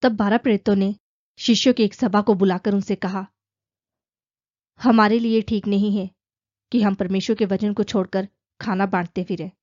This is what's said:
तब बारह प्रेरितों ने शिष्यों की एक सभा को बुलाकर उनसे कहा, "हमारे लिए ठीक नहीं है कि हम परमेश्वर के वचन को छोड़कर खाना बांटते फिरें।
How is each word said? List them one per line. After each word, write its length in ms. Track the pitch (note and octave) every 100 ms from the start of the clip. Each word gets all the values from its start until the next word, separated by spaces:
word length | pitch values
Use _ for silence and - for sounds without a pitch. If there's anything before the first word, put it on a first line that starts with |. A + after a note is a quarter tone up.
तब 100 | C4
बारह 260 | G#3+ G3+ A3+
प्रेरितों 380 | C4 G3+ - G3
ने 180 | G3 G3+ _ _ _ _
शिष्यों 360 | - A3 C4+
की 100 | B3
एक 100 | G#3+
सभा 260 | - A#3 G3+
को 140 | G3+
बुलाकर 400 | G3+ G3 F3+ -
उनसे 200 | G3+ F#3+
कहा, 320 | F#3+ F#3+ F#3+ F#3+ _ _ _ _ _ _ _ _ _ _ _ _ _ _ _
"हमारे 360 | B3 A3+ G#3 A3+
लिए 240 | A#3 A3
ठीक 240 | G#3+ A3 G3+
नहीं 320 | G3+ G#3 G3+
है 120 | F#3+ _ _ _ _ _ _
कि 100 | B3
हम 120 | G3+
परमेश्वर 420 | G3 F3+ F#3+ - A3
के 80 |
वचन 300 | G#3 F#3+ G#3
को 80 | G#3
छोड़कर 460 | G3+ G#3+ F#3 F#3+ G3 _ _ _
खाना 260 | - F#3 G3
बांटते 380 | F#3+ F3 -
फिरें। 260 | F3+ E3+ D#3+ _